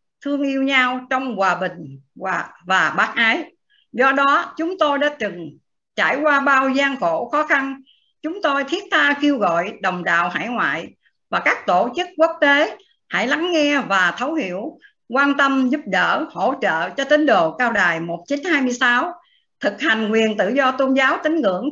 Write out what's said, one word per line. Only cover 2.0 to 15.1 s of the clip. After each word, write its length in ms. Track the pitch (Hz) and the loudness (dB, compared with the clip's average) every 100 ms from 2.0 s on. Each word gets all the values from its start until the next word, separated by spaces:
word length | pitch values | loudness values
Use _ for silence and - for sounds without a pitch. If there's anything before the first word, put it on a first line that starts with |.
| _ - | _ -12
và, 340 | 190 170 - - 175 | -6 -6 -8 -12 -2
và 280 | 185 160 170 | 0 2 0
bác 180 | 220 - | -2 0
ái. 360 | 226 277 320 _ _ _ _ | 0 0 -4 _ _ _ _
Do 200 | 214 269 | 0 2
đó, 420 | 269 277 302 - - | 4 4 2 0 -4
chúng 200 | 330 370 | -4 0
tôi 200 | 302 285 | 0 2
đã 160 | 294 294 | 0 -2
từng 380 | 214 175 165 - _ _ _ - | -6 -6 -14 -16 _ _ _ -2
trải 220 | 175 254 | 0 2
qua 180 | 302 277 | 2 2
bao 300 | 269 269 269 | 4 2 2
gian 300 | 262 277 269 | 2 0 0
khổ 300 | 180 165 240 | -2 -2 -2
khó 160 | 294 302 | -2 0
khăn. 340 | 294 269 269 - _ _ _ | 0 -2 -8 -16 _ _ _
Chúng 200 | 302 381 | -10 -4
tôi 200 | 320 277 | -2 -2
thiết 200 | 269 359 403 | -2 -4 -2
tha 220 | 330 285 285 | 2 2 2
kêu 160 | 294 277 | 2 2
gọi 360 | 190 170 185 - | 2 0 -2 -4
đồng 220 | 190 175 | -4 -4
đạo 260 | 180 170 180 | 0 0 0
hải 180 | 170 208 | -2 -6
ngoại 420 | 240 160 151 - _ _ _ - | -2 -2 -4 -8 _ _ _ -6
và 100 | 185 | -2
các 260 | - 480 - | -2 -2 2
tổ 240 | 180 240 285 | 2 2 -2
chức 120 | 359 - | -6 0
quốc 140 | 330 330 | 0 2
tế 360 | 294 285 381 - _ _ - | 4 4 2 -4 _ _ -8
hãy 200 | 180 226 | -4 -2
lắng 240 | 294 349 | -2 0
nghe 300 | 339 294 285 | 0 2 0
và 340 | 185 196 180 170 | 0 2 2 0
thấu 160 | 254 | -4
hiểu, 440 | 320 196 180 254 - - _ - | -2 -4 -6 -8 -12 -20 _ -4